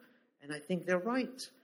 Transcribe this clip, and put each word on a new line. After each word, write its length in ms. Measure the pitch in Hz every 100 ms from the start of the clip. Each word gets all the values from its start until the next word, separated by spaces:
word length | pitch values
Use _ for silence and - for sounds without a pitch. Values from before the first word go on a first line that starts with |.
| - - _ _
And 100 | 143
I 60 | 151
think 280 | - 180 160
they're 120 | 180
right, 420 | 185 254 240 - - -